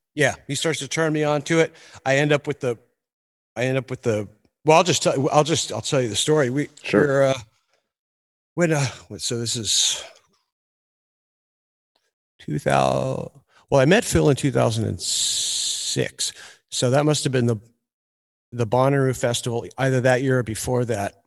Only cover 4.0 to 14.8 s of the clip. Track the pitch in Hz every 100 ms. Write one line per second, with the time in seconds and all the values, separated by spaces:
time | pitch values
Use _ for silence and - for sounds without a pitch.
4 | 120 107 101 _ _ _ 147 160 180 143
5 | 175 127 143 147 151 156 - 107 - 139
6 | 123 107 - 156 123 135 143 - - -
7 | 143 135 135 131 - _ _ _ _ _
8 | _ _ _ _ _ - 170 151 127 -
9 | - 98 - 117 117 120 101 - - -
10 | - - _ _ _ _ _ _ _ _
11 | _ _ _ _ _ _ _ _ _ _
12 | _ _ _ _ - 147 143 139 - 131
13 | 131 131 - - _ _ - 139 135 208
14 | - 170 151 131 143 127 120 113